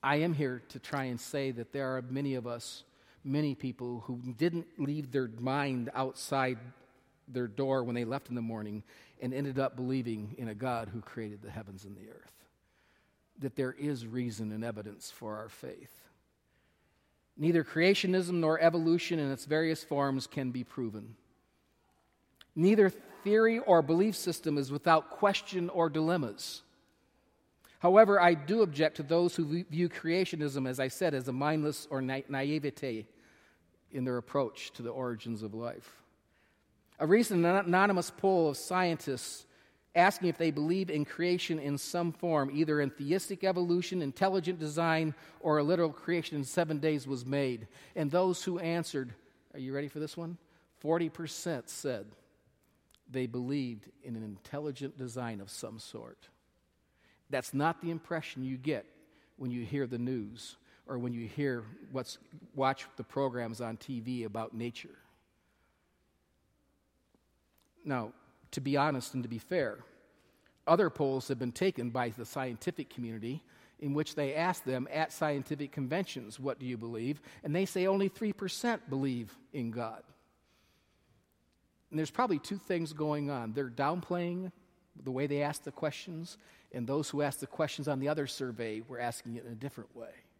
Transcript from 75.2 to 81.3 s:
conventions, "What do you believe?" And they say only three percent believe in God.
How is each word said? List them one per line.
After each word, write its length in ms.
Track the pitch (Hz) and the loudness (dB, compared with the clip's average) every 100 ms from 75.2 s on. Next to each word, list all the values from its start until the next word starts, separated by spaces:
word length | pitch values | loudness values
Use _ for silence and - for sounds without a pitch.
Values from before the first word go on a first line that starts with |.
| 151 143 139 147 143 | -2 -2 -4 -6 -6
conventions, 680 | - 131 165 190 139 107 110 | -6 -2 -2 -2 -8 -12 -8
"What 200 | 135 123 | -6 -6
do 60 | 123 | -6
you 120 | 120 | -6
believe?" 440 | 117 117 120 147 - - | -6 -6 -4 -6 -10 -12
And 120 | 151 160 | -4 -2
they 100 | 190 | 0
say 200 | 190 185 | 0 2
only 220 | 196 196 | 2 2
three 260 | - 220 | 0 -4
percent 560 | 196 190 - 240 226 - | -4 -6 -2 -2 -2 -4
believe 460 | 135 135 123 107 - - | -2 -2 -2 -8 -14 -12
in 160 | 147 117 | -6 -6
God. 340 | 117 113 113 - - _ _ _ _ _ _ _ _ _ _ _ | -4 -6 -8 -18 -20 _ _ _ _ _ _ _ _ _ _ _